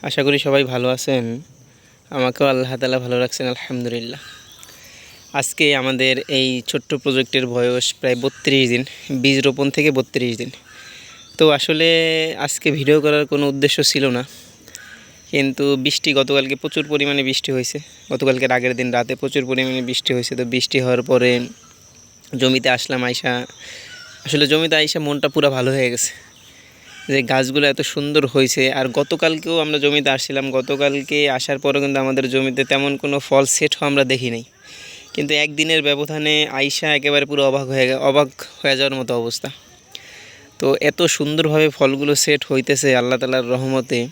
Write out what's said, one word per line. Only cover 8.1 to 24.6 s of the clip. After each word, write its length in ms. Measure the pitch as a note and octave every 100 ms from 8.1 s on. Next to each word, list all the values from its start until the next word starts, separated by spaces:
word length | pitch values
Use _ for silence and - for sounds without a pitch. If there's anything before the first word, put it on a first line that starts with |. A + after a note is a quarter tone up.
| B2
বত্রিশ 400 | C3 - - C3+ B2+
দিন, 100 | A#2+ C3 - - C3+
বীজ 140 | C3 C3+ C3+
রোপণ 200 | C3+ C#3 C#3
থেকে 140 | D3+ C3
বত্রিশ 360 | B2 C#3+ B2 A2+
দিন। 100 | B2 - - - - - - - - -
তো 60 | D#3 C#3+
আসলে 300 | - D#3 E3 E3 D#3+ D#3+ D#3+ - C#3+
আজকে 220 | - D#3+ C3+
ভিডিও 200 | C3+ D3+ D3
করার 180 | D3 D3
কোনো 140 | C#3+ C#3+
উদ্দেশ্য 260 | C#3 C#3+ - C#3+
ছিল 120 | D3 C3+ B2
না, 60 | C3 - - - - - - - - - -
কিন্তু 340 | C#3+ C3+ C3 C#3+ C#3
বৃষ্টি, 260 | C3+ - - C#3
গতকালকে 360 | C3+ C#3 C3+ C3+
প্রচুর 220 | D3+ D#3+ D3
পরিমাণে 300 | D3+ C#3+ C#3+ C3
বৃষ্টি 200 | C3 - C3
হয়েছে, 220 | B2 D3 D3 - -
গতকালকের 400 | C3+ C3+ C3 C3 B2+
আগের 160 | B2 B2
দিন 80 | B2+ A#2+
রাতে 180 | A#2 B2+
প্রচুর 220 | C#3 C#3+ B2+
পরিমাণে 320 | C3 C3 C3 B2
বৃষ্টি 220 | B2+ - B2
হয়েছে। 180 | A#2+ B2
তো 40 | B2
বৃষ্টি 240 | B2+ - C3+
হওয়ার 180 | B2+ B2 B2
পরে 220 | B2+ B2 B2 B2 - - - - - - _ - C3
জমিতে 280 | C3 C3 B2+ B2+
আসলাম, 240 | - C3 B2
আইসা 240 | B2 C3 B2 B2 - - - - - - - -
আসলে 180 | D3+ D3
জমিতে 240 | D3+